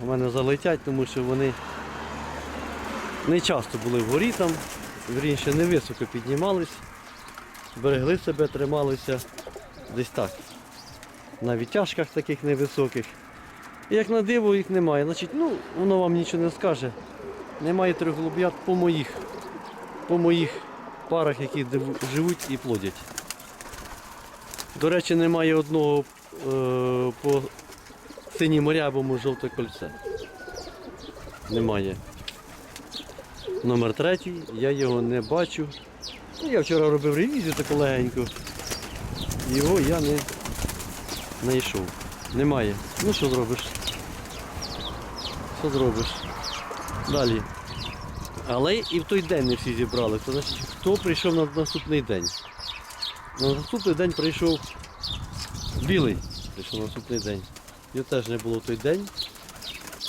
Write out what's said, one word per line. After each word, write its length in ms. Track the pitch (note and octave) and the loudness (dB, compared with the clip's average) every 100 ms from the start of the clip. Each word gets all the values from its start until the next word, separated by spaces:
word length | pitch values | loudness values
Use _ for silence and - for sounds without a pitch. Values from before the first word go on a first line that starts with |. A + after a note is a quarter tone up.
в 40 | A#2+ | 0
мене 220 | B2+ B2+ | 2 2
залетять, 500 | B2+ C3 C#3+ F3+ D#3 | 2 2 4 4 2
тому 220 | - C3+ B2+ | 0 0 0
що 160 | C3+ | 0
вони 300 | B2 C3 C3+ A#2+ - - - - - - - - - - - - - - - - - | 0 2 2 0 -6 -8 -8 -8 -8 -8 -8 -8 -8 -8 -8 -8 -6 -6 -6 -4 2
не 120 | E3+ | 4
часто 380 | F3 D3 A2 A#2 | 4 0 0 -4
були 140 | A#2 A#2+ | 0 2
вгорі 340 | A2 C#3+ A#3 | 4 4 2
там, 180 | G#3 E3+ D#3 - - - - - | 2 0 0 -4 -10 -10 -12 -4
вірніше, 440 | B2 D3 C#3+ D3 | -2 2 2 2
невисоко 520 | D3 F3 E3 - A#2 A#2+ | 4 6 4 2 -6 -4
піднімались, 600 | A#2+ A#2 C#3 G3 F#3 E3 - - - - - - - - - - - | -4 -2 0 2 2 0 -6 -16 -16 -18 -18 -16 -16 -16 -18 -16 0
берегли 420 | C3+ C3+ C3+ F3+ | 4 4 4 2
себе, 280 | - D3+ D3+ | 2 2 2
трималися 720 | C3+ C#3 D3 C#3 C3+ - B2+ - - - - - - - A2+ | 2 0 2 2 0 0 -2 -4 -12 -14 -14 -16 -16 -8 -4
десь 120 | A#2+ | -2
так, 220 | - F#2+ - - - - - - - - - - - | 0 -2 -4 -16 -16 -18 -18 -18 -18 -18 -18 -18 -4
на 140 | A#2+ A#2 | 0 0
відтяжках 500 | A#2+ G#3 F#3 - D#3 | 2 0 0 0 -2
таких 380 | D#3 D3+ C#3+ | -2 -2 -2
невисоких. 640 | D3 C3+ C#3+ - C3 B2 A2 - - - - - - - - | 2 2 2 2 2 0 -6 -10 -18 -18 -18 -18 -18 -16 0
І 40 | |
як 160 | G#3+ G#3 | 2 4
на 120 | A3+ | 2
диво, 320 | G3+ A#3+ G#3 | 4 4 6
їх 160 | G3+ F#3 | 4 4
немає. 340 | F#3 E3 C#3+ | 4 6 6
Значить, 260 | D3 E3 F3 | 4 0 -4
ну, 200 | C#4+ E4 G#3 - E3 | 0 2 0 -4 0
воно 200 | G3 F#3+ | 4 6
вам 140 | F3+ | 6
нічого 300 | E3+ E3 E3 | 4 2 2
не 80 | E3+ | 2
скаже. 400 | - F#3+ C#3+ B2+ A2 - - - - - - | 2 2 2 -2 -6 -14 -14 -12 -12 -12 -4
Немає 340 | D3+ F#3 F#3 | 0 4 4
трьох 220 | D#3+ E3 D3+ | 4 2 0
голуб'ят 360 | D#3+ D#3+ F3+ - | -2 2 2 2
по 100 | - | 2
моїх, 320 | F3+ F3 D#3+ C3 - - - - - - - - - - | 4 6 4 0 -6 -10 -10 -10 -12 -12 -14 -14 -12 2
по 100 | F3 | 4
моїх 320 | E3+ E3+ D#3 - - - - - - | 6 6 4 -2 -10 -14 -14 -12 -2
парах, 320 | E3 D#3 C3 | 2 2 2
які 240 | C3+ D3 | -2 -2
диву-, 320 | B2 C3 C3+ - C3 | 0 0 0 -4 -2
живуть 320 | C#3+ E3+ E3+ - | 2 2 0 -2
і 60 | C3 | -4
плодять. 440 | B2+ G#2+ F#2+ - - - - - - - - - - - - - - - - - - C3+ | 0 0 0 -4 -10 -10 -10 -14 -14 -16 -14 -14 -14 -14 -16 -16 -16 -18 -14 -12 -10 0
До 100 | D3+ | 2
речі, 240 | F3 - | 2 4
немає 400 | E3 E3 E3+ D#3+ | 4 6 6 6
одного, 500 | D#3 D3 D#3 D3 C#3+ C#3 - - - C3+ | 4 4 4 4 4 2 -8 -18 -8 0
е, 640 | C3+ B2+ B2+ B2+ B2+ B2+ A2+ | 2 2 2 2 2 0 0
по 200 | C#3+ C#3 C3+ - - - - - - - - - | 2 2 2 -10 -18 -18 -20 -20 -18 -16 -12 0
синій 220 | D#3 D#3 | 4 6
морябому 580 | D3 D#3+ C#3+ C3+ C3+ B2+ | 6 4 2 2 0 0
жовте 300 | C3+ B2+ B2+ | 0 -2 -4
кольце. 420 | - A#2 - E2 - - - - - C6+ - - - - - - - - - - | -4 -6 -4 -10 -8 -8 -8 -10 -14 -12 -12 -12 -14 -14 -14 -14 -14 -14 -14 -2
Немає. 460 | A2+ A2+ G#2 F#2+ F#2 - - - - - - - - - - - - - - - F#4 | 2 4 2 0 -2 -8 -12 -14 -14 -18 -18 -16 -16 -14 -14 -14 -16 -16 -12 -6 -2
Номер 280 | B2 A#2+ A#2 | 2 4 4
третій, 420 | A2 D#3+ F#3 F#3 F3 B2+ | 2 2 2 -2 -8 -8
я 160 | A2+ C3+ | -2 0
його 320 | C#3+ C3 A#2+ | 2 2 2
не 180 | A#2 B2 | 2 0
бачу. 480 | A2 D#3+ E3+ - D3 - - - - - - - | 2 0 0 -2 -6 -8 -16 -14 -14 -14 -16 -8
Ну, 80 | D#4+ | 0
я 100 | A3+ | 2
вчора 300 | D3 D#3+ D#3 | 4 6 6
робив 260 | D3 D3 D3 | 6 4 4
ревізію 380 | A#3 D4 D#3+ | 2 2 0
таку 200 | D3+ C#3+ | -2 2
легеньку. 460 | D3 C#3+ B2+ B2 B2 A#2+ - - - - - - - - - - - B2+ | 4 4 4 2 0 -2 -4 -10 -10 -8 -8 -8 -8 -8 -6 -4 -4 0
Його 300 | C3 D3+ F#3+ | 2 4 6
я 200 | C#3 E3+ | 6 4
не 180 | D3 D3 C3+ - - - - - - - - - - - | 4 2 0 -8 -8 -4 -4 -4 -8 -10 -8 -8 -8 -4
знайшов. 400 | A#2+ C3 - G2+ F2+ - - - - | 2 2 2 -2 -4 -6 -10 -10 -4
Немає. 400 | B2 D3 C3+ G#2 G2+ - - | 2 4 4 2 0 -6 0
Ну, 100 | G3 | 2
що 160 | - C#3+ | 4 4
зробиш? 300 | B2+ A#2 B2 - - - - - - - - - - - - - - - - - - - - | 4 2 0 -4 -6 -6 -6 -10 -10 -10 -10 -10 -8 -8 -8 -8 -8 -10 -8 -8 -8 -8 -4
Що 100 | D#3 | 0
зробиш? 360 | C3+ B2+ A2 A#2 - - - - - - - - - - | 4 4 4 0 -2 -8 -6 -6 -6 -8 -8 -6 -6 0
Далі. 340 | C#3 B2 A2 - - - - - - - - - - - | 4 4 4 0 -8 -10 -8 -8 -8 -8 -8 -8 -10 -2
Але 260 | B2 D#3 | 2 4
і 260 | A3+ - E3+ | 4 2 0
в 40 | |
той 180 | D#3 G3 | 2 2
день 240 | E3 E3 B2+ | 4 2 4
не 80 | |
всі 200 | B2 C3 | 2 0
зібрали. 460 | A#2 A#2+ A#2+ A2+ A2 - | 0 2 2 2 2 0
То, 60 | |
значить, 260 | C#3 C#3 - - - | -2 -2 -4 -6 -2
хто 140 | F#3 | 2
прийшов 400 | G3 F#3+ D#3 F3+ | 4 4 2 4
на 140 | E3 D3+ D3+ | 4 4 2
наступний 460 | D3+ D#3 D3 D3+ | 0 -2 2 2
день? 220 | A#2 F#2+ E2 - - - - - - - - - - - | 2 0 0 -6 -12 -12 -10 -10 -12 -10 -10 -10 -12 0
На 140 | C3+ | 2
наступний 400 | C#3 D3+ A#3 F#3+ | 2 0 0 2
день 180 | D#3 F3+ | 4 4
прийшов 480 | E3 D#3+ D3+ E3+ D3+ - - - - - - - - - - - - | 4 0 4 2 2 -2 -12 -14 -8 -6 -6 -6 -8 -8 -8 -4 -2
білий. 340 | C#3+ F#3+ B2+ F#2+ - - - | 2 4 4 2 -4 -10 -10
Прийшов 260 | - F#2 G#2+ | -10 -8 -4
на 60 | G#2 | -4
наступний 340 | - G#2+ A#2+ | -6 -4 -4
день. 220 | G2+ G2 F#2+ - - - - | -2 -6 -8 -16 -18 -20 -8
Його 120 | B2+ B2+ | -6 0
теж 180 | C3+ A2+ | 0 0
не 100 | A#2 | -2
було 200 | A2+ A2+ | 0 -2
в 40 | |
той 140 | - A2+ | -2 0
день. 320 | C#3 F#3 G3+ - - - - - - - - - | 2 0 -2 -8 -10 -10 -18 -14 -14 -12 -14 -10